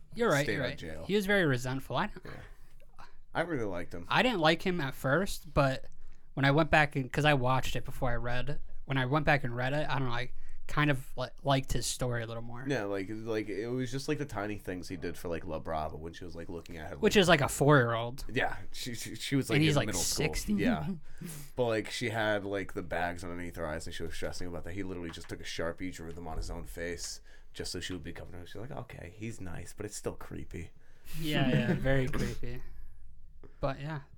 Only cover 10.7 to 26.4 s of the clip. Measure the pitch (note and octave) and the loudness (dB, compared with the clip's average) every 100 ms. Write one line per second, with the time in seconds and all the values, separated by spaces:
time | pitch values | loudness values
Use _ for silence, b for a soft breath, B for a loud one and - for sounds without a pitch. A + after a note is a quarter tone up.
10.7 | D3+ D3 C3 - - B2+ - C#3 C3+ C3+ | 4 4 4 0 -4 -4 -2 2 4 4
11.7 | B2 - - B2+ A#2+ A2+ A#2 A#2 A#2+ C3+ | 0 0 0 0 0 -2 -6 -6 -4 0
12.7 | B2 G2+ G2 G2 A2 A2 A2+ G#2+ F#2 A#2+ | 0 2 -2 -2 -4 -2 0 0 -2 -2
13.7 | B2+ A#2+ C3+ D3+ C#3+ C#3 A2 G#2 G#2 - | -2 -2 -2 -2 -2 -2 -4 -4 -4 -6
14.7 | F2+ E2 F#2+ F2 - E2+ D#2+ D#2+ D#2 E2 | -6 -6 -6 -4 -4 -4 -4 -4 -6 -4
15.7 | D#2+ D#2 D2+ E2 - F2 E2+ E2 E2+ - | -2 -4 -6 -10 -10 -10 -10 -8 -10 -10
16.7 | E2 D2+ D2 G#3 G#3 F3 D#3 A2 - C#3+ | -10 -10 0 4 6 8 6 4 4 8
17.7 | D3 A#2 A2+ A#2 - - A#2 A2 - - | 8 6 2 -2 -6 -4 0 0 -2 -4
18.7 | - B2+ A2 G#2 A2 - C3+ B2 C#3+ D#3 | -4 -4 -6 -8 -8 0 0 4 4 6
19.7 | C#3+ A2 - - - D#3 - - G3+ F#3+ | 4 2 0 0 2 0 0 0 2 2
20.7 | D#3 D3+ E3+ B B E3+ D3+ C#3+ - A#2+ | 2 0 -4 B B -8 -10 -6 -2 0
21.7 | A2 F#2 - A#2+ A2 G#2+ G#2 G2 G2 F#2 | 0 -2 -4 -2 0 2 2 0 -2 -2
22.7 | G2 F2 E2+ F2 F2 F2+ F2 F2 F2+ D#2+ | -4 -4 -2 -2 -2 -6 -6 -6 -6 -4
23.7 | E2 - - E2 - D#2 - F2+ E2+ F2 | -4 -6 -4 -4 -2 -2 -2 -4 -4 -6
24.7 | G2 F#2 F2+ E2+ E2 - F2+ - - E2+ | -6 -6 -6 -6 -8 -10 -8 -6 -4 -4
25.7 | E2+ F#2 F2 E2 E2 E2 E2+ | -4 -6 -6 -10 -10 -6 -4